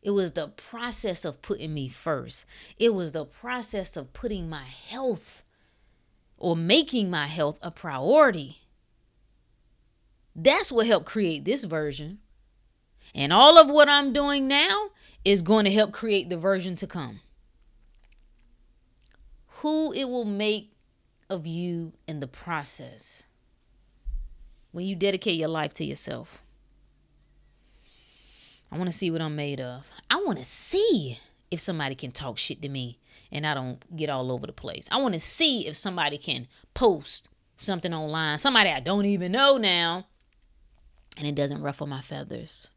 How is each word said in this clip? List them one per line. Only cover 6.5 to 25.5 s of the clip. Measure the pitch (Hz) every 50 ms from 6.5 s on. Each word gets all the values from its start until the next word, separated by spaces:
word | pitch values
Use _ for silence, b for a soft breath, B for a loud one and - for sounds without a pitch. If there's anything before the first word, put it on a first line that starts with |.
| 170
making | 165 165 170 214 311 311 277 254 247 208 185
my | 180 160 143 147
health | 156 170 156 147 156 -
a | - 175
priority. | 165 - - 170 143 131 131 170 254 302 302 269 208 170 143 131 147 - _ _ _ _ _ _ _ _ _ _ _ _ _ _ _ _ _ _ _ _ _ _ _ _ _ _ _ _ _ _ _ _ _ _ _
That's | 160 160 262 285 359 415 -
what | 269 233 220 233
helped | 226 180 170
create | - - 220 202 175 165 147 139
this | 170 240 285 226
version. | 185 160 156 151 147 139 135 151 151 190 214 _ _ _ _ _ _ _ _ _ _ _ _ _ _ _ b b b b
And | - 139 143
all | 165 202 254 294 330 330
of | 320 269
what | 285 302 294 285
I'm | 285 285 285 277
doing | 240 285 285 285 285 285 269 262
now | 277 285 311 370 392 403 427 403 b b b b b b b
is | 190 202 196
going | 170 160 208 214 208
to | 196
help | 196 214 214 208 208
create | - - 226 208 196 - 175
the | 180 170
version | 160 196 196 190 175 190 180
to | 165 - 185
come. | - 180 147 120 107 101 _ _ _ _ _ _ _ _ _ _ _ _ _ _ _ _ _ _ _ _ _ _ _ _ _ _ _ _ _ _ _ _ _ _ _ _ _ _ _ _ - - - - - _ - -
Who | - 302 311 311 311 302 -
it | - 269
will | 254 247 247 233
make | 208 202 202 214 214 214 214 214 - _ _ _ _ _ _ _ _ _ _ _ _
of | 196 180 151
you | 170 160 170 175 180 175 170 165 160 - - _ -
in | 160 151
the | 139 131
process. | - - - - 170 156 143 139 - - - 123 - - - - - - - _ _ _ _ _ _ _ _ _ _ _ _ _ _ _ _ - - - - - - - - - - _ _ _
When | - 170 180
you | 190 196
dedicate | 175 185 202 190 190 - 214 175
your | 165 160
life | 156